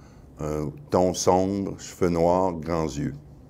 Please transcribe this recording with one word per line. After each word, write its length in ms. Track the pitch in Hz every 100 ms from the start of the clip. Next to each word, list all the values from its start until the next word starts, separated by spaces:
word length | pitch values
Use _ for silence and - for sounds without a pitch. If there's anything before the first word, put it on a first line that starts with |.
| - - - -
un 320 | 76 76 73 - -
ton 240 | 92 90
sombre, 680 | 87 - 92 95 101 92 87
cheveux 300 | - - 90
noirs, 440 | 85 85 90 92
grands 340 | 82 76 85 80
yeux. 260 | 71 71 69 - - -